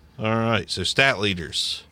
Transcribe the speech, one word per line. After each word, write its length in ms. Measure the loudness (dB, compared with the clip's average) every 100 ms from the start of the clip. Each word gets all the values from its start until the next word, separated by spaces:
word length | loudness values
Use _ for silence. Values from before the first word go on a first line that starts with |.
| -20 -6
All 60 | -2
right, 340 | 0 2 0 -2
so 120 | -4
stat 340 | -2 2 4 4
leaders. 680 | 2 0 -4 -4 -4 -6 -12